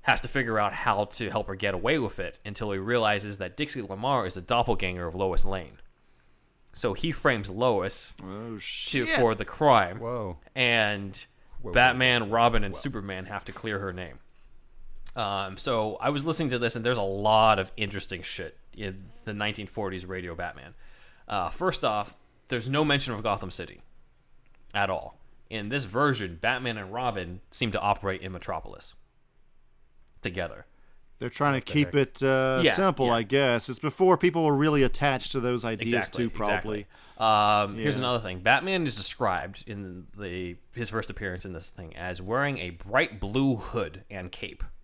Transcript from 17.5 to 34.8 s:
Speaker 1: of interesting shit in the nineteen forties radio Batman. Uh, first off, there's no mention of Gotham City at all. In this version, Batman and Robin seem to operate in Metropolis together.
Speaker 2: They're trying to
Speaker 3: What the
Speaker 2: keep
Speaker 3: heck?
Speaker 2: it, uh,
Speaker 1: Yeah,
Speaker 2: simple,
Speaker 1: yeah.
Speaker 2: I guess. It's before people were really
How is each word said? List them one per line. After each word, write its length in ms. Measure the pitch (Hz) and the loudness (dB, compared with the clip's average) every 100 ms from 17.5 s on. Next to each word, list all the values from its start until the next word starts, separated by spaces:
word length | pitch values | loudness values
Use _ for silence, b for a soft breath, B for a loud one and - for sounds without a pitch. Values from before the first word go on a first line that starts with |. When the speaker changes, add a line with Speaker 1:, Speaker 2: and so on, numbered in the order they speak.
| 104 | 6
Speaker 1:
of 140 | 95 - | 2 -4
interesting 420 | 104 98 - 87 | -4 -4 -6 -8
shit 380 | - - 82 - - - | -6 -8 -8 -12 -20 -10
in 280 | 101 95 95 - | -10 -10 -14 -14
the 80 | - | -10
nineteen 340 | 104 104 104 101 | -4 -4 -4 -10
forties 380 | - 98 92 | -6 -6 -6
radio 300 | 90 92 90 | -8 -8 -8
Batman. 400 | 85 87 - 69 - b b b b - | -8 -10 -10 -18 -18 b b b b -6
Uh, 220 | 101 85 | -2 -2
first 340 | - 185 175 | -2 -2 0
off, 320 | 131 107 101 - _ _ _ | 0 0 -4 -12 _ _ _
there's 200 | 123 113 | -6 -2
no 160 | 143 | 0
mention 300 | 156 143 127 | 2 2 0
of 80 | 107 | -2
Gotham 280 | 110 98 95 | -2 -2 -4
City 300 | - 87 50 - - - _ _ - _ - - | -10 -12 -14 -20 -20 -20 _ _ -20 _ -20 -8
at 160 | 104 101 | -2 0
all. 280 | 90 - - - - - | -2 -6 -16 -20 -20 -12
In 220 | 110 104 | -10 -4
this 140 | 139 | -4
version, 520 | 110 110 147 123 95 85 | -2 2 2 2 -4 -2
Batman 380 | 110 127 127 110 | -2 0 -4 -6
and 160 | 95 | -6
Robin 480 | 110 123 104 87 90 - | -4 -4 -4 -6 -10 -8
seem 200 | - 117 | -2 0
to 80 | 101 | 0
operate 400 | 104 101 101 95 | 2 2 0 -4
in 120 | 92 | -6
Metropolis 640 | 92 - 82 - - - - - _ _ _ _ - _ _ - - - - | -10 -6 -8 -8 -16 -18 -18 -20 _ _ _ _ -20 _ _ -20 -20 -20 -10
together. 440 | - 90 85 55 - _ - - - - | -8 -4 -6 -8 -20 _ -20 -20 -20 -10
Speaker 2:
They're 120 | 123 | -10
trying 220 | - 143 | 0 2
to 40 | 135 | 2
Speaker 3:
What 60 | - | 0
the 60 | |
Speaker 2:
keep 140 | 151 143 | 2 4
Speaker 3:
heck? 0 | |
Speaker 2:
it, 280 | 143 131 - | 4 2 2
uh, 380 | 135 131 131 131 | 2 4 4 4
Speaker 1:
Yeah, 120 | 127 | 4
Speaker 2:
simple, 320 | 180 190 139 127 | 4 2 4 4
Speaker 1:
yeah. 80 | |
Speaker 2:
I 80 | 117 | 4
guess. 480 | 104 135 139 120 - | 4 4 4 2 0
It's 80 | 123 | -4
before 400 | 151 - 185 175 | -4 2 6 6
people 260 | 180 165 | 4 4
were 100 | 160 | 4
really 280 | 139 156 151 | 4 4 6